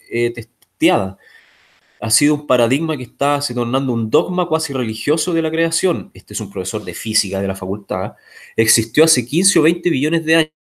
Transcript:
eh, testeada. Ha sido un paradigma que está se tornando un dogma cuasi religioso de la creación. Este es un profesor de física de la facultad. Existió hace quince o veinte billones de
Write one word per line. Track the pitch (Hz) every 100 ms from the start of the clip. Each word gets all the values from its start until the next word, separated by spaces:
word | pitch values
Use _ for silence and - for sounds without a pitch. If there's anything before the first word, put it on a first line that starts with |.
| -
eh, | 117 120
testeada. | 117 - _ _ - 165 147 95 90 - - _ _ _ _ _ -
Ha | 113
sido | - 147 147
un | 147
paradigma | 123 117 139 160 139
que |
está | 120 - 139 147
se | 143
tornando | 123 117 131 135
un | 117 110
dogma | 147 175 180 175
cuasi | 156 -
religioso | 131 113 110 - 165 -
de | 165
la | 160
creación. | 160 165 - 185 120 85
Este | 92 -
es | 104
un | 98
profesor | 98 92 107
de | 95
física | 85 113 104 101 95
de | 98
la | 95
facultad. | 95 104 - 92 107 - - - - -
Existió | 110 - 110 151 160
hace | 131 117
quince | 156 196 165
o |
veinte | 151 175 180
billones | 135 151 165 156
de | 165 156 _